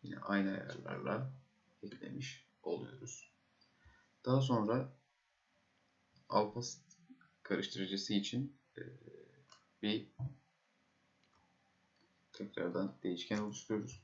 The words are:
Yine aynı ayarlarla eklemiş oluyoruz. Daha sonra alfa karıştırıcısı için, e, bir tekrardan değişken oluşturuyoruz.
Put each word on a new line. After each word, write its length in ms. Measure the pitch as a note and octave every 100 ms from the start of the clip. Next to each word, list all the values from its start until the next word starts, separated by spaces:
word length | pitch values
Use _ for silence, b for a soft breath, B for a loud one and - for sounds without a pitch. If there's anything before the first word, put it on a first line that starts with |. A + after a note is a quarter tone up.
Yine 160 | - -
aynı 300 | - G2 F#2+
ayarlarla 800 | - - - - - - G#2+ C3 - - _ _ _
eklemiş 640 | G2 - - - C3 - - _
oluyoruz. 680 | - - - - - - - _ _ _ b b b b b _ -
Daha 160 | C3
sonra 520 | C3 A#2+ G#2+ B2 C3 - _ _ _ _ _ _ _ _ _ _ _ _ _
alfa 320 | G#2 G#2+ A#2 B2 - - - - - - _
karıştırıcısı 720 | - G2 G2 - F#2+ G2 -
için, 440 | G2+ G2+ A#2+ C#3 - _ -
e, 40 | - - - - - - - - _ _
bir 260 | G#2+ A2 - _ C3 - _ _ _ _ _ _ _ _ _ _ _ _ _ _ _ _ _ _ _
tekrardan 640 | - G2+ - F2 F2+ G2 -
değişken 340 | F#2 F2 - G#2+
oluşturuyoruz. 640 | G#2 - - A2 - -